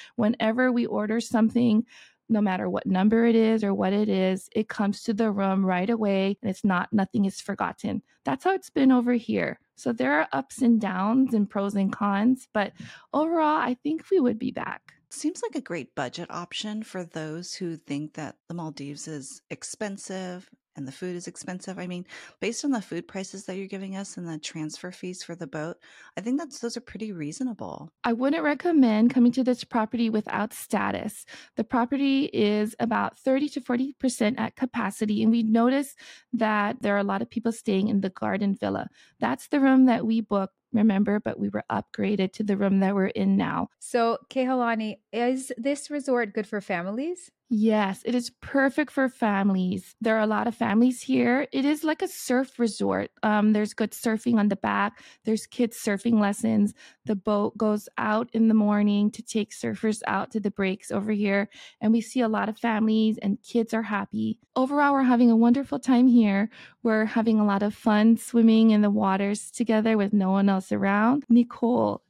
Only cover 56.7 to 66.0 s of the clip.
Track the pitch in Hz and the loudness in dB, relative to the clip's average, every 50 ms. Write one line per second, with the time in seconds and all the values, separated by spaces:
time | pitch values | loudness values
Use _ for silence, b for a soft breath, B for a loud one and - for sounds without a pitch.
56.7 | B B B B B B _ - 214 190 - 214 208 208 202 214 - 208 220 214 | B B B B B B _ -4 -4 -4 -2 0 0 0 0 -2 -2 -2 0 0
57.7 | 208 214 - - - - 226 214 214 220 240 - - 226 226 220 220 220 208 208 | 0 -2 -4 -8 -8 -4 -2 0 0 0 -2 -2 2 2 4 6 6 4 4 4
58.7 | 208 208 208 208 208 202 208 214 - - - - - 220 202 - - - - 233 | 2 2 2 2 2 2 2 0 -2 -4 -10 -6 -4 -4 -4 -4 -8 -8 -6 -6
59.7 | 208 - - 220 214 - - - 208 196 - - - 214 196 202 - - 196 190 | -4 -2 -2 -2 -2 -2 -4 -2 -2 -2 -4 -4 -6 -4 -4 -4 -4 -2 -2 -2
60.7 | 185 - - - - 202 202 214 214 202 208 196 196 202 202 - B B B B | -2 -4 -6 -6 -6 -4 -2 -2 -2 0 0 2 2 0 0 -2 B B B B
61.7 | B B - 214 226 233 214 - - 254 233 220 220 202 196 214 214 - - 233 | B B 0 2 2 2 0 -2 -2 -2 0 0 0 -2 -2 -4 -4 -4 -2 -2
62.7 | 220 208 220 220 220 220 220 220 220 - - 196 196 - - - - 233 220 - | 0 2 2 2 2 2 2 2 0 0 -2 -4 -4 -4 -6 -4 -2 -2 -2 0
63.7 | 226 220 220 202 208 196 202 - - 214 220 220 214 - _ _ _ 254 262 269 | -2 -4 -4 -4 -4 -4 -4 -6 -6 -4 -4 -4 -4 -6 _ _ _ -2 -2 0
64.7 | 285 294 285 285 277 269 262 247 247 233 247 233 226 226 233 240 240 277 262 - | 2 2 2 4 4 4 4 4 4 6 6 6 6 6 6 6 4 2 0 -4
65.7 | 285 262 - 262 262 240 | -6 -4 0 2 4 6